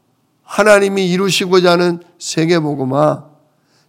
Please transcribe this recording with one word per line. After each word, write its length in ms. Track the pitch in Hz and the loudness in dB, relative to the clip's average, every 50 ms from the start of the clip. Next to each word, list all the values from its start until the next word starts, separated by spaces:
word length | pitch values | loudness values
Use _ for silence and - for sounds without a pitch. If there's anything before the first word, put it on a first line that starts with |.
| _ _ _ _ _ _ _ _ _ | _ _ _ _ _ _ _ _ _
하나님이 680 | - - - 202 214 208 202 202 196 196 196 190 175 | -8 -2 0 4 4 4 4 4 0 0 -2 -2 0
이루시고자 600 | 180 185 202 190 - - 202 180 185 185 175 175 | 0 0 0 -2 -2 -2 -2 0 2 2 2 2
하는 300 | 175 175 175 175 170 170 - _ _ - | 2 2 0 0 -2 -6 -10 _ _ -16
세계복음화, 1080 | - - - 160 160 165 180 170 151 147 135 139 135 127 131 143 151 151 139 - - - _ _ _ _ _ _ _ _ _ _ _ | -12 -8 -4 -2 -2 0 0 -2 -2 -4 -4 -4 -4 -2 0 0 2 0 0 -2 -8 -20 _ _ _ _ _ _ _ _ _ _ _